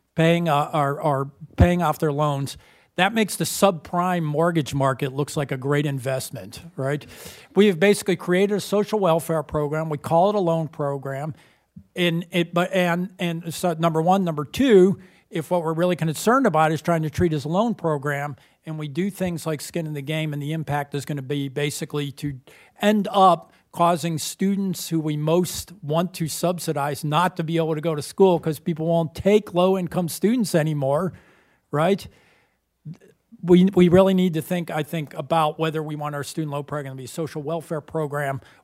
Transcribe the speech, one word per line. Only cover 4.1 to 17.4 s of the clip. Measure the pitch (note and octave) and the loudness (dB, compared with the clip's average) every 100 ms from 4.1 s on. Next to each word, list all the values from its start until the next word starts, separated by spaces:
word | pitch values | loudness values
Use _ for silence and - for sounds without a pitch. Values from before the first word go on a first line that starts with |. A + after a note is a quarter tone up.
| F3+ | 0
mortgage | D#3 D3 E3+ E3 C#3 | 0 0 2 2 -2
market | C#3+ C3+ B2+ C#3 | 0 0 0 -2
looks | C3 C#3+ - | -4 -4 -4
like | C#3 | -4
a | C3+ | -4
great | C3+ D3 D3 | 0 0 0
investment, | C#3 B2+ C3 - C3 G#2 - E3+ - | -4 -4 -6 -6 -12 -14 -16 -16 -6
right? | C3+ D3 - - - - - - | -4 -4 -8 -18 -20 -20 -2 4
We | G#3 | 4
have | E3 | 6
basically | G3 G3+ - F3+ | 4 4 0 -2
created | - F3+ G3+ G3+ | 0 2 2 0
a | |
social | - G3+ G3+ G#3+ | 0 0 0 0
welfare | F3+ D#3+ C#3+ D#3+ | 2 2 0 -4
program. | C#3+ D#3 D3 D#3 D#3+ | -2 -4 -2 -4 -4
We | D3 | -6
call | - E3 G3 | 0 2 4
it | G#3 | 2
a | |
loan | F3 E3 D#3 | 0 0 -4
program. | - C#3+ C#3 C#3 C3+ D3+ - _ _ _ - - | -4 -4 -4 -6 -8 -8 -12 _ _ _ -20 -16
In | - F3 E3 - | -2 0 0 -4
it, | F3 E3+ | -2 0
but, | E3+ F3+ | 0 0
and, | F#3+ F3 E3+ F#3 - | 0 0 0 -4 -6
and | F3 E3 E3+ | -6 -4 -8
so | - F3+ | -4 -2
number | D#3+ E3 D#3+ | 0 0 2
one. | E3 G3 | 2 2
Number | F3+ D3 | 2 -2
two, | D3 - C4+ G3+ F#3 - - _ _ | -6 -2 6 8 8 4 -8 _ _
if | F3 D3+ | -8 -2
what | F3+ | -2
we're | D#3+ | -2
really | D#3+ F3+ F3+ | 0 0 0
concerned | D#3+ D3 G#3 B3+ A#3+ | -2 0 2 4 4
about | D#3 D#3 | 4 2
is | D#3+ | 2
trying | - E3 | 0 0
to | D#3 | -2
treat | - F3 | 0 0
as | D#3 | 0